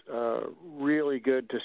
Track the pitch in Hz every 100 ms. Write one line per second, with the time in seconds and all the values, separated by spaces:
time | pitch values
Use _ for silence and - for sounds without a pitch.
0 | - 117 117 113 - - 175 147 139 151
1 | 143 131 127 131 120 117